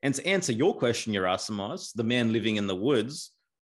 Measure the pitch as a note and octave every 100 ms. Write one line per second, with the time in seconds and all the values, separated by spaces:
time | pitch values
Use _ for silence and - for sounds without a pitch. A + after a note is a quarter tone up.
0 | C#3 C3+ F3+ F#3+ F3+ A2+ E3+ - B2 A#2
1 | - G2+ F#2 F#2 - G#2 G2+ F#3 - A#2+
2 | A2+ B2 A2+ A2 G#2+ G#2+ G2 F#2 A#2 B2+
3 | A#2 E3 - _ _ _ _